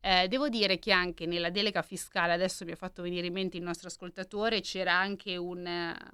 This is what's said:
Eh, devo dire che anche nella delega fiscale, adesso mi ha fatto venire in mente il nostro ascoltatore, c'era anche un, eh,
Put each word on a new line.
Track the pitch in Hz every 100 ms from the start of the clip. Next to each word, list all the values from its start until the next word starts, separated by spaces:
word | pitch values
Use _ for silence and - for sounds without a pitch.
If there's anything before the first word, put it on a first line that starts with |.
| 196
Eh, | 185 185
devo | 254 294
dire | 226 247 180
che | -
anche | 190 180 170
nella | 165 170 170
delega | 185 208 196
fiscale, | 165 180 - 196 170
adesso | 175 185 - 175
mi |
ha | 170
fatto | 180 -
venire | 175 180 175
in |
mente | 180 185 175
il |
nostro | 175 170 185
ascoltatore, | - 180 - - 208 220 220
c'era | - 190 180
anche | 175 196 196 - 180
un, | 175 180
eh, | 175 175 170 - -